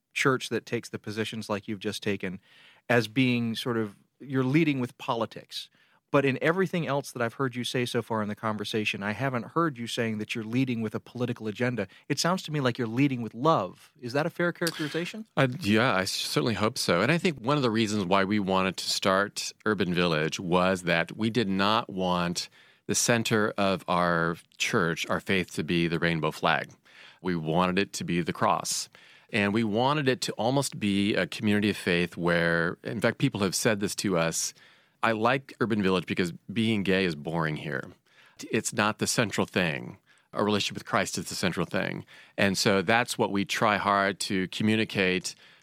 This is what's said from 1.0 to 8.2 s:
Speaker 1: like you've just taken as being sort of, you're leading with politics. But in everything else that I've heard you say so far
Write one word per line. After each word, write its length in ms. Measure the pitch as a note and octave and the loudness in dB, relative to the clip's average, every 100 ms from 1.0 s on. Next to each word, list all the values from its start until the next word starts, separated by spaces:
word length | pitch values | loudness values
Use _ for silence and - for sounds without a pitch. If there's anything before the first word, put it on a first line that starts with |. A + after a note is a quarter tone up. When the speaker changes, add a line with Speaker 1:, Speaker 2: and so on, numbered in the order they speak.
| - G#2+ G#2+ A2+ G#2+ | -8 -6 -6 -6 -4
Speaker 1:
like 200 | G#2 - | -4 -4
you've 100 | G2+ | -6
just 240 | G#2+ G2 | -6 -4
taken 380 | G#2+ G2 F#2+ F#2 - - - _ - | -4 -4 -6 -10 -14 -20 -20 _ 0
as 180 | A#2+ G#2+ | 2 2
being 480 | A2 B2+ A#2+ A#2 | 0 2 2 -2
sort 220 | A2 C3 A2+ | -4 -4 -2
of, 180 | G#2+ G2 _ _ | -4 -8 _ _
you're 240 | C3+ C3 | -4 0
leading 380 | B2+ D3+ D#3 C3+ | 2 4 2 0
with 160 | B2 - | -4 -6
politics. 680 | - A#2+ A2 - - - - _ _ _ _ | -6 -2 -4 -6 -12 -12 -12 _ _ _ _
But 120 | C#3+ | 2
in 140 | C3+ C3 | 4 2
everything 460 | D3 F3+ F#3 F3+ C3 | 2 2 0 0 -2
else 240 | C#3 - | -2 -4
that 100 | B2 | -4
I've 140 | A#2 | -4
heard 220 | - C3 A#2+ | -2 -4 -2
you 80 | |
say 200 | A#2 C3 | -2 -2
so 160 | B2 B2 | 0 -2
far 220 | - A2+ | -2 -2